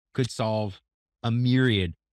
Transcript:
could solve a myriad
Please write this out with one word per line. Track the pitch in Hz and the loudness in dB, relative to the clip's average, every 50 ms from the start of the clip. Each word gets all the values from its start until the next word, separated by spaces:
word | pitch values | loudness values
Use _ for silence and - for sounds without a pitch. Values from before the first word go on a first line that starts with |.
| _ _ - | _ _ -4
could | - 131 120 | -4 -4 -4
solve | - - 117 110 110 107 107 101 92 - _ _ _ _ _ _ _ _ - | -4 -4 -4 -2 -2 -2 -4 -6 -8 -14 _ _ _ _ _ _ _ _ -4
a | 117 | -2
myriad | 117 120 123 123 127 131 131 127 110 98 92 87 80 _ _ _ | -2 0 2 2 2 4 4 4 2 2 0 -2 -6 _ _ _